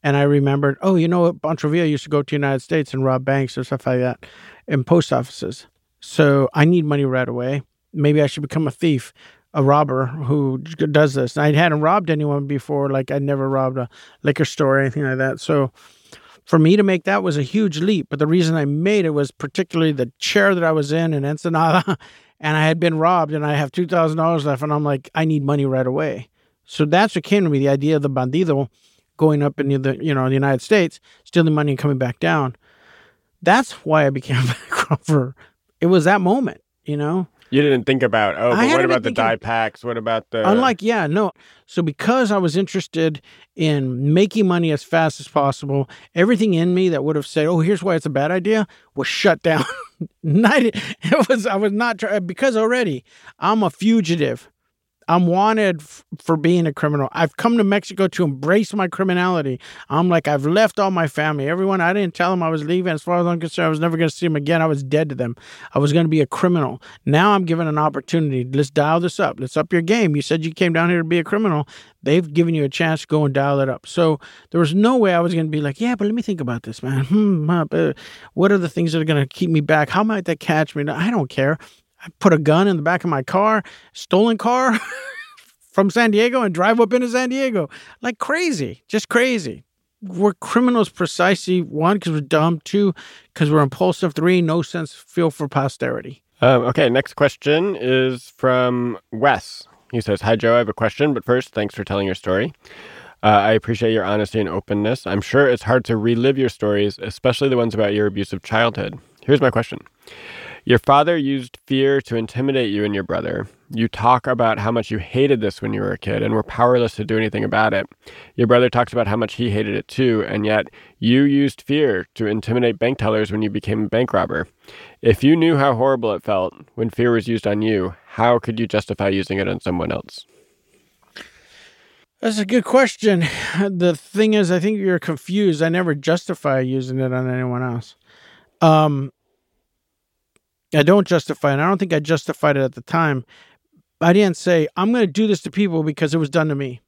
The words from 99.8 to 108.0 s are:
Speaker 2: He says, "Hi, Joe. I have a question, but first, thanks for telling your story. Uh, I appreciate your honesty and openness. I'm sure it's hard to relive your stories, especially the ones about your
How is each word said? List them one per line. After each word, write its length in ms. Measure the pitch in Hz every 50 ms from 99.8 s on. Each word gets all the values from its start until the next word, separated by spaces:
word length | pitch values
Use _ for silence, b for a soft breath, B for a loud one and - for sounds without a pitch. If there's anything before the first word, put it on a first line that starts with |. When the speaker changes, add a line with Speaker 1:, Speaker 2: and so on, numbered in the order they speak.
| _ _
Speaker 2:
He 100 | - 117
says, 200 | 107 - 101 92
"Hi, 140 | - 113 117
Joe. 200 | 110 117 117 117
I 20 | 120
have 100 | 120 104
a 40 | -
question, 400 | - 110 110 - - 143 151 139
but 100 | 117 -
first, 300 | - 123 123 131 - _
thanks 200 | 107 104 101 -
for 100 | - 101
telling 220 | - 104 101 98
your 100 | 98 90
story. 380 | - - 98 92 95 117 160 147 B B B B B B B B B B B B B -
Uh, 40 |
I 260 | 107 107 101 101 107 113
appreciate 400 | 110 - - 117 104 120 113 113
your 100 | 110 92
honesty 360 | 95 104 107 104 98 - 110
and 100 | 104 90
openness. 580 | 80 98 - - 104 101 104 110 123 - -
I'm 140 | 95 95 101
sure 260 | 101 - - 131 143
it's 160 | 135 120 - -
hard 220 | 110 120 127 113
to 120 | - 120
relive 400 | 110 104 117 120 113 120 135 139
your 120 | 135 131 123
stories, 500 | - - - 104 101 101 104 104 98 -
especially 500 | - 101 95 - - 127 120 - 143 139
the 80 | 131
ones 160 | 123 117 117 104
about 200 | 104 107 101 101
your 100 | 104